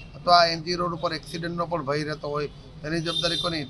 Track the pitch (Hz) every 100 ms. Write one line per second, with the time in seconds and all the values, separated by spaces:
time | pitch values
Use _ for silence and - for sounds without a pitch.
0 | - - 175 175 170 165 160 175 180 170
1 | 170 160 - 170 170 170 165 170 135 147
2 | 151 151 147 147 143 - - - 151 165
3 | 160 160 170 165 175 165